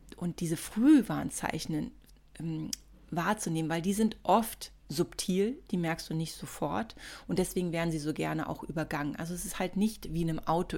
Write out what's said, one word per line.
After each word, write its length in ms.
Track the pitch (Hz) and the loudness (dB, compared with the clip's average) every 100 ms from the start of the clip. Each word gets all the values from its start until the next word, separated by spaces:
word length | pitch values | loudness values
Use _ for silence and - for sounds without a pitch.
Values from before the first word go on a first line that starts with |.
| - - | -20 -6
und 240 | 175 - | -6 -4
diese 180 | 165 165 | -2 -2
Frühwarnzeichen, 1300 | - 214 269 294 - 143 - - - 165 - 156 - - - - - - | -2 4 10 10 8 -2 -2 -4 -2 -2 -2 -4 -4 -10 -20 -20 -20 -8
ähm, 320 | 160 156 156 - - - - | -6 -4 -6 -8 -12 -20 -6
wahrzunehmen, 600 | 180 170 214 - 160 156 | -2 0 0 0 0 0
weil 120 | 170 | 0
die 100 | 180 | 0
sind 240 | 202 220 - | 2 2 2
oft 480 | - 208 220 - - - - | 4 4 4 -6 -14 -16 -8
subtil, 720 | 151 170 - - 185 214 285 - | 0 0 0 0 2 2 -2 -4
die 60 | 180 | -2
merkst 340 | 165 165 - | 0 -2 -2
du 40 | |
nicht 200 | 160 165 | -4 -4
sofort 640 | - - - 147 185 226 - - - - | -6 -10 -4 -2 -2 -4 -10 -16 -14 -2
und 100 | 180 | 0
deswegen 340 | 180 190 175 | 0 0 0
werden 180 | 165 165 | 0 0
sie 80 | 160 | 0
so 140 | 151 | -2
gerne 360 | - 156 156 - | -2 -2 -2 -4
auch 140 | 151 | -6
übergangen. 540 | - 170 156 143 147 - | -4 -4 -2 -2 -4 -4
Also 180 | 165 | -6
es 100 | 175 | -6
ist 140 | 190 - | -6 -4
halt 180 | 180 185 | -2 2
nicht 360 | 220 - - | 2 0 -6
wie 100 | 165 | -2
in 80 | 165 | 0
einem 160 | 160 - | 0 0
Auto 300 | 170 185 | 0 0